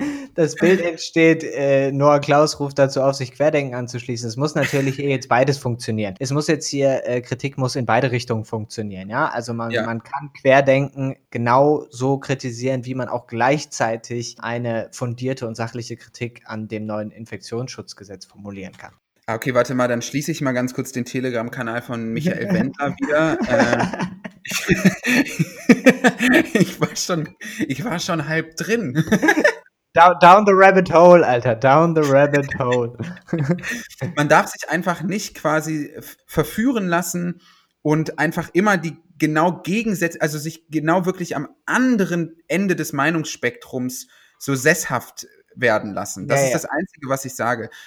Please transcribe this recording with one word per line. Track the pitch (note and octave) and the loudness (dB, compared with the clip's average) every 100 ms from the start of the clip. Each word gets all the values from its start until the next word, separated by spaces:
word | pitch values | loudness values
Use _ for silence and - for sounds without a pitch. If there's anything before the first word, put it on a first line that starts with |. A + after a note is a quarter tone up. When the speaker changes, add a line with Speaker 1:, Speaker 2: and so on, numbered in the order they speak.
| C#4+ C#4+ C4+ | -6 -6 -6
Speaker 1:
das | - D#3 - | -2 -2 2
Bild | E3 F#3 | 2 2
entsteht, | E3+ D#3+ - E3 E3 D#3+ | 0 -6 -4 4 4 4
äh, | C#3+ B2 C#3 C3+ C3+ | -2 -2 2 2 2
Noah | C3+ C#3+ D3 | 2 4 4
Klaus | C#3 C#3+ D3+ - | 4 4 4 0
ruft | C#3+ C#3 | -4 0
dazu | C3+ C#3 | 2 2
auf, | C3+ | 0
sich | C3+ B2 | 0 -4
Querdenken | - D3 D3+ C3+ B2 | -2 0 0 -2 -6
anzuschließen. | A#2+ B2 B2 A#2 A#2 | -8 -8 -8 -6 -6
Es | A2+ | -4
muss | D3 D3+ | -2 0
natürlich | C3+ C#3 C3+ C3+ | -2 0 -2 -2
hier | C#3+ | -2
jetzt | C3 - | -2 0
beides | A#2+ C3+ C3+ | 2 2 0
funktionieren. | B2+ A#2+ - A2 G#2 F#2 | -2 -6 -4 -4 -4 -6
Es | B2+ | -4
muss | C#3+ D3+ | -2 0
jetzt | D3 - | -2 -2
hier, | C#3 C#3 C3 - | 0 0 0 -2
äh, | B2 | -4
Kritik | A#2+ A#2+ C#3 C#3 | -4 -6 -6 -4
muss | B2+ C#3+ | -4 -2
in | A2+ | 0
beide | A2+ B2+ | 2 2
Richtungen | B2 - A2 | -2 -4 -6
funktionieren, | A2 A2 G#2 - G#2 F#2+ G2 | -4 -8 -8 -8 -10 -10 -6
ja? | A#2+ D#3 | -2 -2
Also | A#2+ A#2 | -4 -6
man, | A#2 A#2 | -6 -4
Speaker 2:
Ja. | A2+ G#2+ | -4 -4
Speaker 1:
man | A#2 | -6
kann | - C#3 D3 | -8 -12 -12
Querdenken | - C3+ C3 C3+ C3+ C#3 C#3 C3+ C3 _ | -4 4 4 6 2 0 -4 -6 -8 _
genau | - A#2+ B2+ D3 D3+ - | -4 2 4 4 2 -2
so | A#2+ C3 C#3 | -4 -2 -2
kritisieren, | C3+ C3+ B2+ A#2 B2+ C3 A#2+ | -2 -6 -6 -6 -4 -4 -6
wie | B2+ | -8
man | B2 | -6
auch | A#2+ - | -6 -6
gleichzeitig | A#2 B2 D3+ - - A2+ A#2 - A#2+ A#2+ - | 0 2 0 -4 -4 -4 -4 -8 -8 -8 -10
eine | A2+ A#2+ A#2+ A2+ - | -8 -6 -4 -4 -6
fundierte | - B2 A#2 B2+ C3 A#2 | -8 -8 -6 -6 -6 -6
und | |
sachliche | A#2 A#2 B2 A#2 A#2+ | -6 -8 -8 -12 -14
Kritik | - - A#2+ - - | -16 -12 -12 -12 -14
an | A2 G#2+ | -12 -8
dem | G#2+ G#2+ | -8 -6
neuen | G#2+ G#2+ | -6 -8
Infektionsschutzgesetz | - A2+ G#2 - A#2 B2+ - - - F#2+ F#2+ - | -12 -16 -14 -10 -8 -8 -12 -16 -18 -20 -20 -20
formulieren | G#2+ G2+ G2 F#2 - | -20 -16 -14 -16 -18
kann. | - _ _ _ - | -20 _ _ _ -8
Speaker 2:
Ah, | A2+ | -6
okay, | C#3+ | -2
warte | B2 A#2+ B2+ | 0 0 0
mal, | B2 | 0
dann | A#2+ | -2
schließe | - C3+ D3+ | -4 -6 -4
ich | D#3 | -4
mal | C3+ | -2
ganz | B2 B2+ | -2 -2
kurz | B2+ B2+ | -4 -6
den | B2+ A#2+ | -6 -6
Telegram-Kanal | C3 B2+ A#2+ A#2 C3+ A2+ A#2+ | -4 -4 -4 -6 -8 -8 -8
von | - A#2 A2+ | -6 -8 -6
Michael | A2+ E3 - G3+ | -2 -2 -2 0
Speaker 1:
<laughs> | |
Speaker 2:
Wendler | F#3 - - C#3+ - | 0 0 -4 -6 -4
wieder. | C4+ D4 D#4+ F4 A3 | 0 2 2 0 0
Äh, | B2+ A#3+ - - - G3 - - - | 2 2 0 -2 -4 -8 -10 -18 -16
<laughs> | - - - - G3 - - B2 - - - - - - C4 - B3 - B3 C#4+ E4 | -10 -6 -2 2 2 2 0 0 0 -2 -4 0 2 4 4 4 2 2 2 2 4
ich | A3 F#3 - | 2 2 0
war | D#3 - | -4 -4
schon, | - E3+ D#3 - - - - | -4 -4 -6 -10 -12 -8 -6
ich | C3+ A3 | -6 -6
war | E3+ | -6
schon | E3+ E3 C#3+ | -4 -4 -2
halb | D#3+ D#3+ - | -4 -4 -6
drin. | E3+ A#3 E3 C#3+ D#3 | -4 -2 -2 -2 0
<laughs> | G#3 D4 D#4+ - - - _ _ E3 | 2 2 2 2 0 -10 _ _ 6
Speaker 1:
Down, | F3 E3+ | 6 8
down | F3 G3 G3+ | 10 10 8
the | F#3+ | 8
rabbit | G3 F#3+ F3+ | 8 8 6
hole, | E3 F3 F3 | 8 10 10
Alter, | A#2+ B2 B2 | 8 2 2
down | A2+ C3+ D3 E3+ D#3+ | 2 6 6 6 2
the | |
rabbit | D3 C#3 C#3+ C#3+ C3+ - | 4 4 4 2 -2 -2
hole. | B2+ B2 A#2 - E3+ - - | 0 0 -2 -6 -12 -12 -6
<laughs> | E3 C3+ F3 - A#3+ - - C3+ D3+ | -4 -2 -2 -4 -10 -12 -10 -6 -2
Speaker 2:
Man | D3 | 4
darf | D#3 - | 4 2
sich | - - | -6 -6
einfach | D#3+ F#3 E3+ | -4 -2 -4
nicht | E3 G#3 - - | -4 -6 -8 -6
quasi | D#3 D#3 D3+ D#3 C#3+ - | -2 -2 -2 -6 -6 -12
f-, | - - - | -18 -20 -6
verführen | - C#3+ - B3 A#3 F#3 | -2 -2 0 0 0 0
lassen | E3+ F3+ F3 F3 E3+ _ _ _ _ | -2 -2 -4 -6 -8 _ _ _ _
und | D3+ D3+ D3+ - | 0 0 0 -2
einfach | D3+ E3 D#3 | -2 -2 -4
immer | E3+ G#3 F#3+ | 0 2 2
die | D#3+ - _ - | -2 -10 _ -4
genau | D#3 D3+ F3 F3+ | -2 2 0 0
Gegensätze, | - G#3 A3+ F3 E3+ - | -4 -4 -2 -2 -4 -2
also | D#3+ D3+ | -4 -4
sich | D#3 - - | -10 -12 -8
genau | D3+ D#3 F3+ F3+ | -4 0 0 0
wirklich | F#3 F3 - | -4 -6 -6
am | D3 _ - | -8 _ -4
anderen | A3+ B3+ A3+ F3 F3 D#3+ - - | 0 2 2 0 -2 -4 -8 -4
Ende | E3 G3 D#3 | -2 0 -2
des | D3+ | -4
Meinungsspektrums | C#3+ D3 E3 D3 - B2 - - C3 B2+ B2+ - _ _ - | -2 0 0 -4 -4 -6 -6 -10 -8 -6 -8 -16 _ _ -10
so | - C3+ | -4 0
sesshaft | C3+ E3+ - B2+ - - - _ _ - | 2 2 0 -6 -8 -18 -20 _ _ -2
werden | A#2+ G#2+ G2+ | 0 0 -2
lassen. | F#2+ G2+ G2 - | -8 -8 -8 -2
Das | C#3 | 0
Speaker 1:
Ja, | C3+ | 2
Speaker 2:
ist | |
Speaker 1:
ja. | D3+ | 0
Speaker 2:
das | - | -4
Einzige, | D3 F#3 - C3 | -6 -8 -8 -6
was | C3+ B2+ | -6 -6
ich | - | -4
sage. | A#2 A#2+ G#2+ - | -4 -4 -6 -14